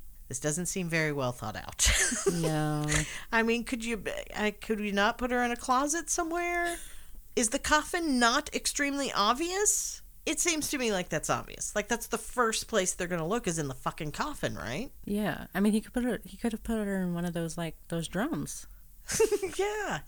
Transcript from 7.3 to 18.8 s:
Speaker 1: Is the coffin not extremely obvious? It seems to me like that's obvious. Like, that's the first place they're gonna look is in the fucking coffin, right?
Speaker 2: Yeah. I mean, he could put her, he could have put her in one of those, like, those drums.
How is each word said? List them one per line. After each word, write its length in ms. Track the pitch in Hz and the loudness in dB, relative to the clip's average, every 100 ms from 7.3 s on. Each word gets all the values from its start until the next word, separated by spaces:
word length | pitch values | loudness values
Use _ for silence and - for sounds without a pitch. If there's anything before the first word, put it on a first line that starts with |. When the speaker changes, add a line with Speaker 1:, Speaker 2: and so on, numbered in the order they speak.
| - | 0
Speaker 1:
Is 140 | 220 | 2
the 80 | 269 | 2
coffin 600 | - 302 285 349 330 254 | 4 4 4 0 2 6
not 360 | 233 269 - | 6 4 0
extremely 580 | 254 - - 285 277 269 | -2 -2 0 0 0 0
obvious? 880 | - 208 247 339 381 415 - - - - - | 2 4 4 2 2 4 2 0 -6 -14 -6
It 160 | - - | -2 2
seems 300 | 349 311 - | 2 2 0
to 80 | 285 | 0
me 140 | 233 | 2
like 160 | 190 175 | 2 0
that's 180 | 151 - | -2 2
obvious. 440 | 120 - - - | 0 -2 -8 -4
Like, 140 | 208 208 | -2 0
that's 180 | 226 - | -2 -2
the 120 | 226 | -4
first 500 | - 254 226 220 - | -2 2 2 2 0
place 260 | 220 185 | 0 2
they're 120 | - 175 | 0 -2
gonna 180 | 175 160 | 0 0
look 200 | 240 185 | 0 0
is 120 | 165 | 0
in 100 | 143 | -2
the 60 | |
fucking 380 | 131 160 - 151 | -2 -4 -4 -4
coffin, 440 | 175 285 285 131 95 | -2 -4 -2 -4 -2
right? 340 | 92 143 269 - | -4 -4 -6 -8
Speaker 2:
Yeah. 420 | - 208 196 - - | -4 -2 0 -2 -4
I 60 | 180 | 2
mean, 120 | 208 | 4
he 80 | 214 | 4
could 120 | - | 0
put 120 | 247 | -2
her, 160 | 247 196 | -2 -2
he 120 | - - | -6 -6
could 160 | 233 | -4
have 100 | 220 | -4
put 240 | - 226 202 | -2 -2 0
her 160 | 190 | 0
in 120 | 180 | 0
one 100 | 170 | 0
of 100 | 175 | -2
those, 240 | 170 165 170 | -2 -4 -4
like, 180 | 165 - - | -6 -8 -6
those 200 | 170 156 | -4 -2
drums. 580 | 180 285 160 113 - - - | -2 -2 -2 -4 -8 -12 -16